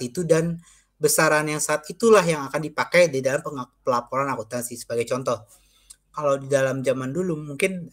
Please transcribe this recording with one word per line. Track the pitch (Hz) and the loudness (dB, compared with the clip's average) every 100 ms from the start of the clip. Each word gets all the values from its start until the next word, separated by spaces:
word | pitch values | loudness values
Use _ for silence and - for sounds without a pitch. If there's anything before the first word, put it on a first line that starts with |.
| 123 | -6
itu | - 165 | -6 2
dan | 165 170 170 - _ _ | 2 2 -6 -12 _ _
besaran | - 151 - 156 151 151 | -2 0 4 4 4 0
yang | 151 | -4
saat | - 151 - | -2 -4 -4
itulah | 180 226 214 | 0 6 6
yang | 170 156 135 | 6 0 -2
akan | 156 | -6
dipakai | 151 - 123 175 175 | -6 -4 2 4 4
di | 135 | 4
dalam | 131 147 | 0 -2
pengak-, | 151 143 123 _ | -4 -10 -12 _
pelaporan | - 120 120 131 139 | -2 -2 0 -4 -2
akuntansi. | 120 107 123 120 120 | -4 -6 -8 -8 -12
Sebagai | - 120 117 | -8 -4 -2
contoh, | 127 131 110 - - _ _ _ - _ | -2 -2 -4 -8 -20 _ _ _ -20 _
kalau | - 147 139 | -4 -2 -2
di | 135 | 0
dalam | 139 135 135 | 0 2 0
zaman | 131 127 131 147 | -2 -2 -2 -4
dulu | 185 156 | -4 -4
mungkin, | 151 139 190 185 147 | -8 -4 -4 -4 -10